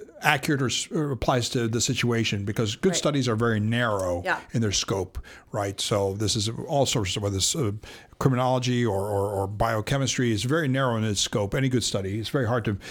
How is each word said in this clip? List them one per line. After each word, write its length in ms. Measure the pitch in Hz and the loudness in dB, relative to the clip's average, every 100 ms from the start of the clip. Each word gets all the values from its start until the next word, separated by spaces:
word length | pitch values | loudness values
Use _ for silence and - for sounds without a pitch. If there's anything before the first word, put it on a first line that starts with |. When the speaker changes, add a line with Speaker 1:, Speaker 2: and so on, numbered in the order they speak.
| - - | -12 -6
Speaker 1:
accurate 380 | 143 147 - 139 | -2 -2 0 -2
or 60 | 127 | -2
s-, 200 | - - | -4 -4
or 200 | 190 147 | -4 -4
applies 380 | 123 - 131 117 | -4 0 0 0
to 180 | 127 117 | -2 -2
the 140 | 113 | 0
situation, 600 | - 123 120 117 110 101 | -2 0 0 0 0 -2
because 320 | 101 107 110 117 | -4 -2 -4 0
good 140 | 190 | 0
Speaker 2:
Right. 60 | 170 | 0
Speaker 1:
studies 300 | 160 139 123 | 0 0 0
are 80 | 110 | 2
very 240 | 120 107 | 2 2
narrow 640 | 107 120 120 101 92 87 87 | 0 0 0 0 0 -2 -2
Speaker 2:
Yeah. 140 | 170 - | -4 -2
Speaker 1:
in 100 | 127 | -2
their 100 | 110 | 0
scope, 480 | 95 - 98 92 - - - - | 0 -2 -2 -4 -8 -12 -16 -8
right? 280 | 107 101 98 | -4 -4 -4
So 340 | - 104 98 | -2 0 0
this 220 | 98 107 113 | 0 0 0
is 140 | 104 120 123 | -2 -4 -2
all 200 | 147 131 | 2 2
sorts 280 | 131 95 - | 2 0 -2
of, 40 | |
whether 140 | 101 98 | -2 0
it's, 180 | - - | 0 0
uh, 180 | 113 104 - - - - | -2 -2 -8 -18 -14 2
criminology 640 | 139 123 127 127 123 123 117 | 2 4 4 2 2 2 2
or, 240 | 98 101 | 2 0
or, 220 | 101 101 | 2 2
or 160 | 98 98 | 0 -2
biochemistry, 840 | 104 113 110 104 139 131 - 123 | 0 2 2 0 0 0 2 2
is 120 | 107 | 2
very 260 | 123 160 147 | 2 2 2
narrow 260 | 131 131 113 | 2 2 2
in 80 | |
its 160 | 110 104 | 2 0
scope. 340 | - 117 101 | 0 0 0
Any 140 | 143 135 | 0 2
good 160 | 123 | 2
study, 360 | - 104 95 104 | 2 -2 -2 -4
it's 100 | 107 | -2
very 180 | 147 113 | 0 2
hard 160 | 123 110 | 2 0
to 120 | 98 - | -2 -4